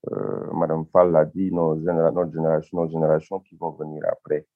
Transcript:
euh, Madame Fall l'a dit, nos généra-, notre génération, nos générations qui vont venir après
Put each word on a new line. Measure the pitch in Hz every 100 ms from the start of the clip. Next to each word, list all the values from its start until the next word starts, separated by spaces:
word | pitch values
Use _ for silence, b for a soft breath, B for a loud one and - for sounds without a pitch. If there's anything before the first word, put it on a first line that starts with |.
| -
euh, | - 50 50 -
Madame | 82 82 80 80
Fall | 92 90
l'a | 82
dit, | 78 - 95
nos | 87 82 78
généra-, | 82 82 82
notre | 85 85
génération, | 80 80 80 78 90
nos | 82
générations | 80 78 80 - 98
qui | _
vont | 82 85
venir | 76 76 78 80
après | - - 76 76